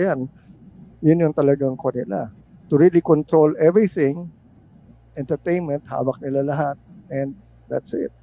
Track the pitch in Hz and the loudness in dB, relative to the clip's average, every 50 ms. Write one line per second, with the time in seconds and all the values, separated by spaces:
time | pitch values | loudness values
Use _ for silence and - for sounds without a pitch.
0 | 185 190 147 135 131 139 - _ _ - - _ - - - - - - - _ | 0 0 -2 -4 -6 -10 -14 _ _ -20 -20 _ -20 -20 -20 -20 -20 -20 -10 _
1 | 160 151 165 170 165 151 151 156 139 139 143 139 139 131 131 - - 131 - 123 | 2 2 4 4 2 0 0 2 2 2 2 2 0 -4 -4 -4 -6 -6 -4 -6
2 | - - 98 - 123 - - - _ _ - - - - 151 139 165 185 170 170 | -6 -6 -6 -8 -8 -10 -14 -20 _ _ -20 -20 -4 0 4 4 6 6 4 4
3 | - - 156 151 147 - 165 160 151 151 156 - 156 165 180 214 220 180 - 170 | 2 4 2 2 2 2 4 4 4 4 2 2 2 4 4 4 2 2 0 0
4 | 143 139 147 170 175 160 - _ _ _ _ _ _ _ - _ _ - - _ | 0 0 -2 -4 -10 -16 -18 _ _ _ _ _ _ _ -20 _ _ -20 -20 _
5 | _ _ _ 147 135 123 156 135 - 175 175 180 175 147 143 127 - 123 135 135 | _ _ _ -12 -8 -6 -8 -6 -4 -4 -4 -4 -4 -4 -6 -8 -8 -8 -8 -4
6 | 127 131 - - 151 135 135 139 139 147 143 156 147 143 143 - _ - - - | -4 -4 -6 -6 -6 -4 -4 -2 -2 -2 -2 -4 -4 -4 -6 -10 _ -20 -20 -20
7 | - - 139 135 139 139 - - - _ _ _ _ - 131 131 135 - - - | -16 -10 -8 -6 -6 -8 -10 -14 -20 _ _ _ _ -10 -8 -8 -8 -8 -8 -8
8 | 139 - - _ | -8 -8 -10 _